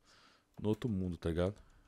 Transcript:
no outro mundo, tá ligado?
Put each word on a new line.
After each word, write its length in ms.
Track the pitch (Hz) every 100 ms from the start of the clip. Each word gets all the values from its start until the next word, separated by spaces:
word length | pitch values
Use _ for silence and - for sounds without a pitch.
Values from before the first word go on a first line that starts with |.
| _ - - _ _ -
no 80 | 104
outro 180 | 107 127
mundo, 300 | 95 92 82
tá 120 | 85
ligado? 260 | 82 90 104 - -